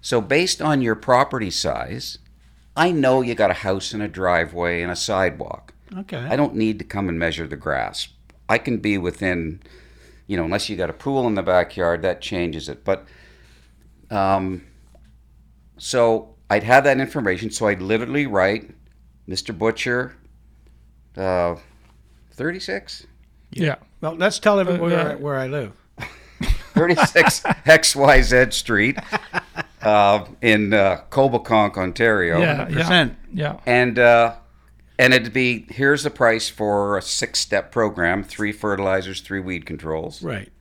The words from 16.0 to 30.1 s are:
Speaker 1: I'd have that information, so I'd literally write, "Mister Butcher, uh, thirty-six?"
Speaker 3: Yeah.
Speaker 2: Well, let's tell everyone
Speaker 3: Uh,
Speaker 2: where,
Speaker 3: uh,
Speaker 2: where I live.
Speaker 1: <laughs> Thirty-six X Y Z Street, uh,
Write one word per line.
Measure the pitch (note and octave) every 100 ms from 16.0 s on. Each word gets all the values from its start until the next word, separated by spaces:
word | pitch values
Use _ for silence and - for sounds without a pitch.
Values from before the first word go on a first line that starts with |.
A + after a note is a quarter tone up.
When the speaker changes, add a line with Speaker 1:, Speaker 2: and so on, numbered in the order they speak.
| A#2 A2 - - _
Speaker 1:
I'd | G#2
have | G#2+ B2+
that | C#3 C3
information, | C3+ D3+ G#2 F2+ A2
so | - A2
I'd | G2
literally | F#2+ A2 A#2+ C#3 C#3
write, | G2 F#2+ A2 - - - _ _ _ -
"Mister | F#2 -
Butcher, | F#2 G#2+ A2 C3 B2 B2 - _ _ _ _ _ _ _ _ _ -
uh, | F#2+ F#2 F2 E2 - _ _ _ _ _ _
thirty-six?" | - E3 F#3 - G3 G3 - - _ _ _ _
Speaker 3:
Yeah. | - D#3+ - _ _
Speaker 2:
Well, | D#3+
let's | E3 F#3+ G#3
tell | G#3+ G3+
everyone | F3+ F3 E3+
Speaker 3:
Uh, | E3
Speaker 2:
where, | D#3+
Speaker 3:
uh, | C#3+
Speaker 2:
where | C#3+ C#3
I | C3
live. | D3 A2 - _ -
Speaker 1:
<laughs> | - - - - - - -
Thirty-six | - E3+ F3 A3 F3 E3+ - - - -
X | D#3+ - C#3+
Y | C#3 C3
Z | A#2+ B2 B2+
Street, | - - G#2+ A2 C#3+ - G#3+ - F3+ - - - _
uh, | A2 G#2+ G2+